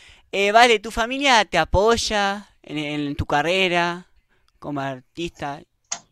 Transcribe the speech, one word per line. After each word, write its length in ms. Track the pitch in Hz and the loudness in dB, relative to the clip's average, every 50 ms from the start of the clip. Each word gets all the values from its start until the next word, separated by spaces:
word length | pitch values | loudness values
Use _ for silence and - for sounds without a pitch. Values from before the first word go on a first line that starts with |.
| - - - _ _ _ | -20 -20 -20 _ _ _
Eh, 180 | - 190 202 202 | -2 0 2 4
Vale, 280 | 208 226 247 247 226 208 | 6 6 6 6 4 2
¿tu 100 | 202 226 | -2 -4
familia 540 | - 233 226 233 262 269 285 277 247 220 196 | -6 -4 -4 -4 -4 -2 2 4 4 4 2
te 140 | - - 170 | 2 0 0
apoya 880 | 156 - - 180 202 226 233 220 - - 220 208 202 196 196 208 196 _ _ _ | 0 2 2 2 4 4 2 0 0 -2 -2 -2 -2 -2 -4 -6 -10 _ _ _
en, 160 | - - 147 151 | -16 -10 -8 -8
en 380 | 151 147 151 147 147 143 143 | -6 -6 -6 -6 -6 -6 -6
tu 100 | - - | -6 -4
carrera 800 | - 147 147 147 165 185 190 190 180 175 175 170 175 170 175 180 _ _ _ _ _ _ _ _ _ _ _ | -2 0 0 0 0 0 0 0 0 0 0 0 -2 -4 -8 -12 _ _ _ _ _ _ _ _ _ _ _
como 220 | - 147 147 139 | -12 -10 -8 -6
artista? 800 | 135 139 135 127 - _ _ - 170 170 - - 156 143 139 160 - _ _ _ _ - - - - _ | -6 -8 -8 -12 -16 _ _ -8 -8 -8 -8 -10 -10 -10 -10 -12 -16 _ _ _ _ -14 -14 -14 -14 _